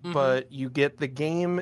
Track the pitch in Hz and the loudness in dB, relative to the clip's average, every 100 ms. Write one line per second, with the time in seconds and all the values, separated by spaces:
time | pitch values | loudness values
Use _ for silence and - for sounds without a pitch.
0 | 175 156 135 131 131 139 131 135 143 143 | -4 2 4 2 -2 -8 -6 0 0 0
1 | 139 131 156 170 175 180 | -6 -2 -2 0 0 -2